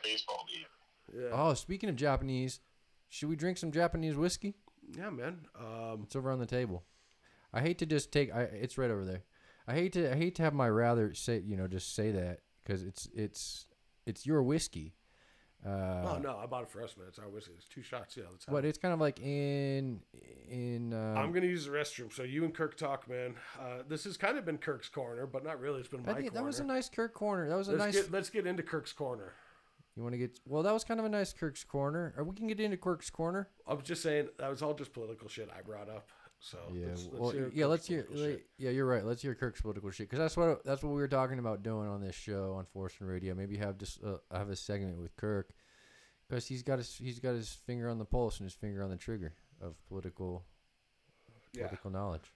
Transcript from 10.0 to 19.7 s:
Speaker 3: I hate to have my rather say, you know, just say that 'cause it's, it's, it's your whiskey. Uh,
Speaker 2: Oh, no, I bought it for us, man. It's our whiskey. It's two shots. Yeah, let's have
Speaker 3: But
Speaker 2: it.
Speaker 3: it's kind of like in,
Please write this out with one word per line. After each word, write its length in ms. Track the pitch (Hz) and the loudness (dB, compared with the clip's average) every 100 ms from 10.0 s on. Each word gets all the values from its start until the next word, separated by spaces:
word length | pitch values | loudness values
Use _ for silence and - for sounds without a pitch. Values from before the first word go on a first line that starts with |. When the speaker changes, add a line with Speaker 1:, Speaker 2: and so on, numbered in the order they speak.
| 156 | 4
Speaker 3:
I 40 | 131 | 4
hate 200 | 170 175 | 4 4
to 60 | |
have 100 | 160 143 | 4 6
my 120 | 123 | 6
rather 460 | 110 117 117 107 | 8 8 6 4
say, 280 | - - 117 95 | 2 0 0 2
you 100 | 98 | 0
know, 120 | 92 | 0
just 260 | 92 - - | -2 -2 0
say 160 | 107 | 2
that 280 | 101 90 85 - _ - | 4 2 -2 -10 _ -4
'cause 160 | 98 | -2
it's, 240 | 92 98 - | -2 -8 -8
it's, 540 | - 107 - - - - _ _ _ - | -4 -4 -4 -8 -10 -14 _ _ _ -8
it's 180 | 101 135 | -4 2
your 160 | 156 | 4
whiskey. 520 | 131 156 - - 78 - _ _ - - _ _ 98 | 6 4 0 -4 -10 -12 _ _ -20 -20 _ _ -4
Uh, 500 | 98 92 92 90 - | -2 0 0 0 0
Speaker 2:
Oh, 40 | |
no, 140 | 139 113 | -2 -4
I 80 | 120 | -4
bought 180 | 127 | -6
it 60 | 117 | -6
for 100 | - | -8
us, 140 | 117 - | -10 -12
man. 120 | 92 | -16
It's 100 | 92 | -14
our 80 | 104 | -12
whiskey. 240 | 101 95 85 | -12 -12 -16
It's 100 | - | -18
two 140 | - | -16
shots. 320 | 120 123 - - | -8 -8 -8 -10
Yeah, 80 | 92 | -12
let's 140 | 92 - | -12 0
have 80 | |
Speaker 3:
But 100 | 143 | 2
Speaker 2:
it. 60 | 143 | 2
Speaker 3:
it's 80 | 151 | 2
kind 160 | 185 | 2
of 80 | 170 | 4
like 180 | 151 135 | 4 2
in, 800 | 135 143 143 143 139 | -2 0 2 2 2